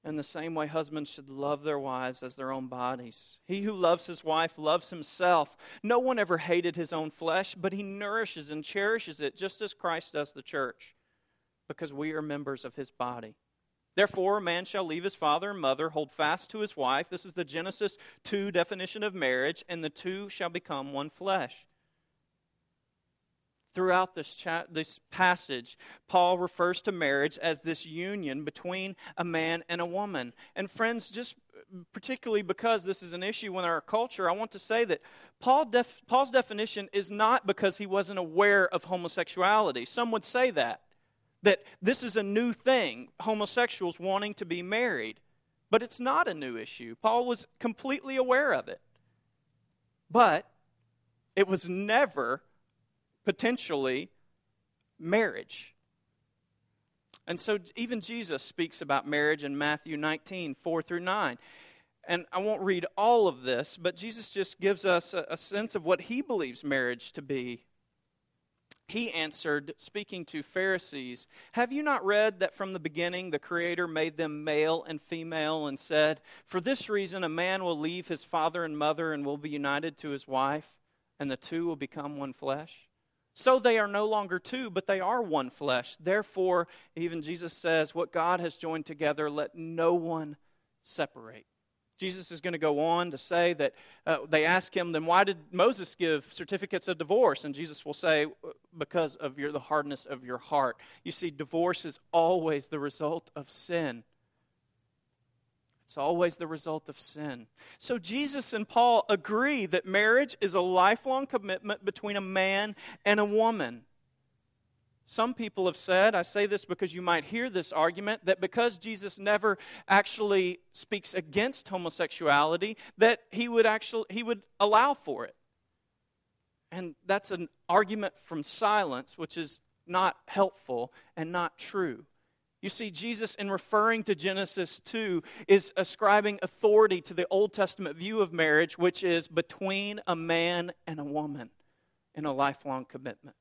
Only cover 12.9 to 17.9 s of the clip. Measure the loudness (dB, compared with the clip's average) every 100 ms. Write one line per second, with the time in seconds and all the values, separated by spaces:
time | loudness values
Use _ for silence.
12.9 | _ -8 -8 -14 _ _ _ _ _ _
13.9 | 2 2 2 2 2 0 -4 -4 -4 -4
14.9 | -4 -6 -2 2 2 0 0 0 2 0
15.9 | -2 -6 -2 0 0 -4 -6 -6 -2 0
16.9 | 0 -2 -10 -10 -8 -6 -6 -8 -4 -6